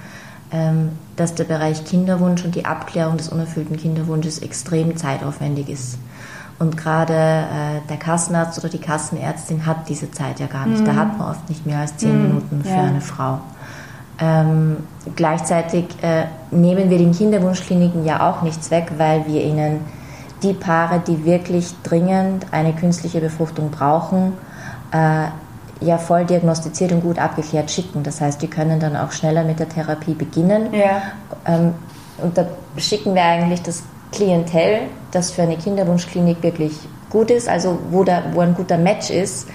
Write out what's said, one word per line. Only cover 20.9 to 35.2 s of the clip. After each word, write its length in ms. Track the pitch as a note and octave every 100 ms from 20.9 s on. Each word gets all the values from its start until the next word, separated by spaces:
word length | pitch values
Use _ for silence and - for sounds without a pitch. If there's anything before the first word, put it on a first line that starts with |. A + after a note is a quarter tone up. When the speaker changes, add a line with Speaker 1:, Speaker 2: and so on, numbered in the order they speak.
| F3
Speaker 1:
die 200 | E3+ D#3+
wirklich 440 | D#3 F3 F3 F3 F3 -
dringend 640 | - E3+ F3 F#3+ F#3+ F#3+ -
eine 200 | D#3 D#3+
künstliche 480 | D#3+ F3 E3+ E3+ E3+
Befruchtung 500 | D#3 D#3 D#3+ D#3 D3+
brauchen, 640 | - C#3 D#3+ - F#3 F#3 F#3+ - - - - -
äh, 920 | D#3+ D#3 D#3 D#3 D#3+ - - - -
ja 140 | E3 E3+
voll 260 | E3 F3
diagnostiziert 680 | F3+ F3+ E3+ D#3+ - - F3+
und 100 | E3+
gut 160 | E3+ E3
abgeklärt 520 | D#3 - D#3 D#3 D3+
schicken. 320 | - F3 D3
Das 180 | C#3+ -
heißt, 200 | D3 C#3+
die 60 | E3
können 320 | - D#3 D#3
dann 160 | D#3 D3
auch 160 | -
schneller 320 | - D#3 D#3+
mit 140 | D#3+ D#3+
der 100 | D#3+
Therapie 460 | E3 D3+ D3+ E3+
beginnen. 580 | D#3+ - E3 F3+ G#3+ A3
Speaker 2:
Ja. 300 | G#3+ G3 G3 - - - -
Speaker 1:
Ähm, 300 | - E3 E3+ E3+ - - - -
und 160 | F3 F3+
da 80 | E3+ - - C#3+
schicken 380 | - G#3 G3+
wir 100 | F#3
eigentlich 380 | E3+ E3+ F3 F3
das 200 | F3 E3 - - -
Klientel, 720 | - G3 E3+ E3+ E3+ F#3 G#3+ C4 - -
das 200 | F3+